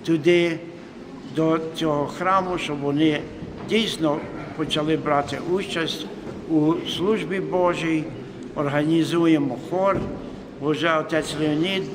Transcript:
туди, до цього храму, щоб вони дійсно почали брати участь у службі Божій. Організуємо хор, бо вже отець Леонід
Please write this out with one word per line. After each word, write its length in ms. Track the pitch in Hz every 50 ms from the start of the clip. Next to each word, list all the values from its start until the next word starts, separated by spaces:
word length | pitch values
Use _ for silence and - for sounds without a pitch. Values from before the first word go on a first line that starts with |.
| -
туди, 520 | 160 165 160 139 170 175 175 175 170 165 165 - - - - - - - - - - - - - - -
до 220 | 156 160 160 160 160 160 160 160
цього 300 | - 160 160 147 147 147
храму, 520 | 156 - - 175 185 190 196 185 180 180 160
щоб 200 | - - 147 147
вони 420 | 139 143 143 147 160 156 151 147 - - - - - - - - - -
дійсно 500 | 196 220 220 180 - - 160 151 143 - - - - - - - -
почали 400 | 156 156 139 151 160 151 156 160
брати 420 | 147 135 151 147 143 143 - 139 131 127 165
участь 540 | 175 196 190 - - 170 160 151 - - - - - - - - - - - -
у 240 | 160 156 151 156 170 180 170 - -
службі 440 | - 170 202 220 202 165 156 190 196
Божій. 640 | 160 151 170 180 180 175 175 151 160 160 160 156 147 - - - - - - - - - -
Організуємо 1040 | - 147 143 143 147 151 156 165 165 156 135 160 170 170 165 160 151 143 131 127 120 - -
хор, 300 | 175 185 190 196 185 175 - - - - - - - - - - - -
бо 100 | 135 147
вже 280 | 151 131 156 170 160 156
отець 360 | 151 156 165 156 147 - 147 147
Леонід 420 | 156 151 151 151 165 190 196 190 196 196